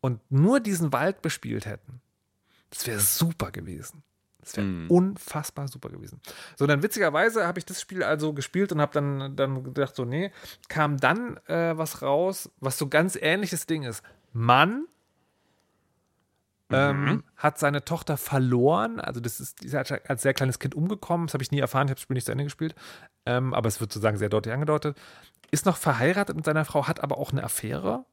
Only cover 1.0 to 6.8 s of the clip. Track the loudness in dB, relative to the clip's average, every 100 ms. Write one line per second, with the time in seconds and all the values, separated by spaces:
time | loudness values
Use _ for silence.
1 | 0 0 -4 -6 -4 -6 -6 -10 -14 -20
2 | _ _ _ _ _ _ _ -8 -6 0
3 | 0 2 0 0 -4 -6 -12 -12 -14 -18
4 | _ _ _ _ -12 -4 -2 -2 4 4
5 | 4 -2 -8 -8 -8 -8 -10 -10 -14 -14
6 | -16 -18 -20 -18 -20 -2 2 4